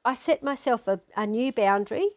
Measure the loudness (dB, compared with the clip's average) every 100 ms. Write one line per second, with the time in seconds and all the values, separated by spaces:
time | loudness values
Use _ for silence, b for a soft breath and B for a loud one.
0 | -4 -2 0 0 -2 -4 0 0 0 -4
1 | -4 -4 -2 0 -2 2 2 2 0 -2
2 | -2